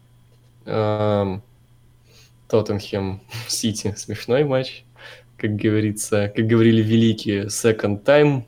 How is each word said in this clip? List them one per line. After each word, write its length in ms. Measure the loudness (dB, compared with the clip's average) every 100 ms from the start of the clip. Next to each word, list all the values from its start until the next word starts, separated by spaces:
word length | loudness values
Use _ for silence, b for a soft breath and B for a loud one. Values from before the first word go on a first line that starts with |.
| _ _ _ _ _ _ -6
Эм, 760 | -2 -2 0 0 0 -2 -6 -12 _ _ _ _ _ _ b b _ -2
Тоттенхэм, 720 | 0 0 -4 -4 -6 -4 -8 -12
<laughs> 140 | -14 -8
Сити, 460 | -4 -4 -4 -6 -8
смешной 480 | -10 -10 -2 0
матч. 400 | 0 -2 -4 -12 _ _ B B B -6
Как 180 | -4
говорится, 800 | 0 0 2 0 -4 -2 -2 -2
как 120 | 0 2
говорили 360 | 4 6 4
великие, 600 | 4 4 2 0 -2 -4 -4
second 560 | -2 0 0 -2 -2
time, 380 | 4 4 4 2